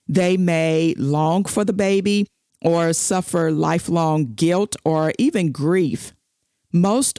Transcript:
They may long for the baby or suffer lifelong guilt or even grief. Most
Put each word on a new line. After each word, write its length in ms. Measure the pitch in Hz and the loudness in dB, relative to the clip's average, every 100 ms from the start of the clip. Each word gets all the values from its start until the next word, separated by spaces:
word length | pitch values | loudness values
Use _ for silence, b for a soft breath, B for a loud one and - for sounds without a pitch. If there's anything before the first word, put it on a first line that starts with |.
| - | -4
They 300 | 147 180 185 | 0 2 2
may 580 | 180 165 160 160 165 - | 2 0 0 2 0 0
long 480 | 135 147 156 180 | -2 0 2 0
for 200 | 196 - | 0 -2
the 80 | 208 | -2
baby 560 | 196 196 196 196 208 202 _ _ _ | 0 0 0 2 0 -2 _ _ _
or 300 | 165 170 165 | 0 2 2
suffer 580 | 165 - 185 180 175 165 | 0 -2 -2 -2 -2 0
lifelong 840 | 156 160 170 - 170 160 156 139 | 0 0 -2 -2 0 0 0 -2
guilt 420 | 107 160 180 208 - | -2 0 0 -2 -4
or 280 | - 160 156 - | -2 0 0 0
even 320 | 262 226 170 | 0 0 -2
grief. 640 | 131 147 185 160 - - - _ _ _ _ _ | -2 0 0 0 -4 -10 -20 _ _ _ _ _
Most 460 | 175 190 233 269 | 0 2 2 0